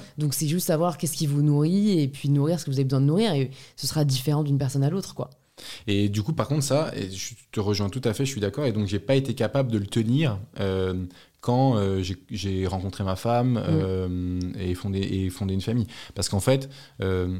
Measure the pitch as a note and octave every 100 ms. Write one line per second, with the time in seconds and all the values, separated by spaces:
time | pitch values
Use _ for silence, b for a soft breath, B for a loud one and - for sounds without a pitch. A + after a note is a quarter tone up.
0 | B D3+ D3 - D3+ F3 F3+ D#3 F3 E3+
1 | D#3+ - D#3 C#3+ D3+ D3 D#3 G3 G#3 F3
2 | C#3 - C#3 C#3+ D3 E3+ - C3 C3+ C3+
3 | C#3 E3+ A3+ C#3+ C3 B B - C3+ D#3
4 | D3 B2+ D3+ D3 D3+ C#3 C3+ C#3 C#3 F#3+
5 | - - B2+ - B B B B - G2+
6 | G#2 G#2 G#2 D#3+ A2 D3+ C#3 C3+ D#3 G#2+
7 | G2 F#2+ - A#2+ _ - G2+ G2+ G2+ C3
8 | A#2+ G#2 C3+ A2 G2+ A#2+ C#3+ G#2+ G2+ G2+
9 | - C3+ C3+ A2+ A2 C#3 C3 A2 G2+ A#2
10 | A2 C3+ D#3 G2+ - - G2 F#2+ F#2 F#2
11 | F2+ B B _ - B2 C3+ A2+ G2 F#2+
12 | F#2 F#2+ - G#2+ G2 F#2+ F#2+ F#2+ G2 -
13 | F#2+ F#2+ A2+ A#2+ B2+ A#2 - D#3+ F#2+ F#2
14 | F#2 F2+ F2+ F2+ F2+ F2+ F#2 F2+ G#2 F#2+
15 | G2 F#2+ F#2+ - G2 F#2+ A2 A#2+ G#2 B
16 | B - - G2+ C3 C3+ C3+ B B B
17 | F#2+ F#2 F2+ F#2